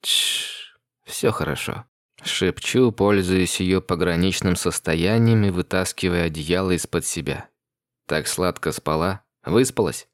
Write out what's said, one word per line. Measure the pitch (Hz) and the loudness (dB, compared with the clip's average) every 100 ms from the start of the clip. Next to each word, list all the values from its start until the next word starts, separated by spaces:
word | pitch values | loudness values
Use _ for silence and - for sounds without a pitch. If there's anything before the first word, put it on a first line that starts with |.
«Тш, | - - - - - - - _ _ _ | 0 0 0 -4 -6 -12 -18 _ _ _
все | - - - | -14 -2 -2
хорошо», | - - - - - - _ _ _ | 0 -4 -4 -6 -10 -12 _ _ _
шепчу, | - - 92 - - 127 127 | -6 0 0 0 0 4 4
пользуясь | 104 101 101 90 92 90 - | 4 4 4 4 2 2 0
ее | 92 92 | 2 2
пограничным | - 90 87 85 92 87 98 | 2 0 2 2 0 0 0
состоянием | 87 90 - - 82 87 113 117 113 | 0 -2 -4 -2 0 2 4 4 4
и | 101 | 2
вытаскивая | 90 90 95 92 - 92 87 85 | 0 -2 -2 -2 -2 -2 0 0
одеяло | 80 76 87 95 | -4 -2 0 2
из-под | 87 - 85 | 0 0 -4
себя. | - - 71 73 - _ _ _ _ _ _ | -4 -6 -6 -8 -10 _ _ _ _ _ _
Так | 78 - | -4 -4
сладко | - 90 85 82 | -2 -2 -2 -6
спала, | 76 - 78 85 98 _ _ | -4 -2 0 0 -4 _ _
выспалась. | - 92 131 - 98 - - | 0 2 2 0 -2 -2 -14